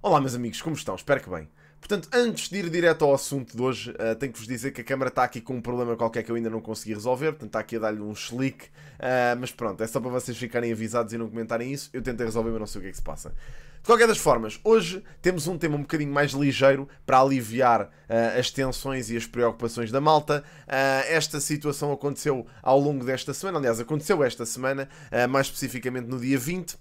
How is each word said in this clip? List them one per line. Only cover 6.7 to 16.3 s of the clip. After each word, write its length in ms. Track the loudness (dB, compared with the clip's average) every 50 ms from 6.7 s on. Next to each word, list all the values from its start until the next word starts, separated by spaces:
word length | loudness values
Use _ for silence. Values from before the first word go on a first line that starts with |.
| -10 -10 -6 -8 -8
resolver, 380 | -4 0 -2 -2 0 0 -4 -4
portanto, 180 | -4 -12 -6
tá 80 | -6 -6
aqui 160 | -4 -4 -4
a 40 | -2
dar-lhe 220 | -2 -2 -2 -2
um 140 | -6 -8 -10
chilique, 500 | -10 -10 -8 -4 -2 -2 -2 -2 -6 -20 -20 -20 -20 -20 -20 -16 -6
eh, 380 | -2 0 2 4 4 4 2 0
mas 120 | -4 -8
pronto, 320 | -8 -6 -6 -6 -2 -2 -4
é 20 |
só 140 | -2 -2 -4
para 100 | -4 -2
vocês 260 | -4 -4 -4 -4 -8
ficarem 360 | -6 -8 -4 -2 -2 -2 0
avisados 420 | -2 -2 -4 -2 0 -2 -2 -2 -4
e 60 | -6
não 100 | -6 -6
comentarem 420 | -6 -6 -4 -2 -2 -4 -2 -4
isso, 200 | -6 -8 -10 -10 -10
eu 80 | -6
tentei 240 | -6 -6 -4 -2 -4
resolver, 240 | -2 -2 -2 -2 -2
mas 100 | -2 -4
não 60 | -6
sei 140 | -6 -8 -10
o 20 |
que 60 | -10 -10
é 40 |
que 60 | -6 -6
se 60 | -6
passa. 260 | -6 -6 -10 -10 -8
De 560 | -8 -8 -8 -10 -14 -14 -14 -16 -18 -14 4
qualquer 220 | 4 6 8 8 4
das 100 | 4 4
formas, 420 | 4 4 4 4 2 -4 -8 -2 4
hoje 400 | 6 6 6 4 2 -6 -8 -12 -14 -20 0
temos 240 | 0 0 0 2 -2
um 100 | -4 -4
tema 200 | -2 -2 -2 -2
um 60 | -2
bocadinho 300 | -2 -2 -2 -2 -2 0
mais 200 | 2 2 2 2